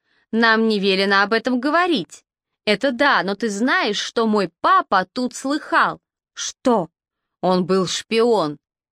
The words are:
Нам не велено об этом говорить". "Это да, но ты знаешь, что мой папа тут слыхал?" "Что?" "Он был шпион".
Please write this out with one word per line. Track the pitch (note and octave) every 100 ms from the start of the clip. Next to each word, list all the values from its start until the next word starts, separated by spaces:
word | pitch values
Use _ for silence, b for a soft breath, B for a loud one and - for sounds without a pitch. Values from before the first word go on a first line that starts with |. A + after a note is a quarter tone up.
| _ _ _
Нам | A3 A3+ A3 A3+
не | G#3
велено | G3 F#3+ G3 G3
об | G3+
этом | A3+ B3+ B3
говорить". | C#4 E4 F4+ C4 D#3 - _ _ _ _ -
"Это | G#3 C#4
да, | A#3+ C#4+ G#3
но | F3 G3+
ты | A3
знаешь, | G3 B3+ F4+ C4+ G3
что | - - A3+
мой | G#3 F3+ _
папа | D#4+ - - F#3+ F#3
тут | - B3 -
слыхал?" | C4+ D4 - D#4+ G3 D#3+ _ _ _
"Что?" | - - - C4 A3 D#3+ _ _ _ _ _
"Он | F3+ F#3 F3
был | F#3+ F3
шпион". | - - A3+ A#3+ G#3+ D3+ D3 _ _ _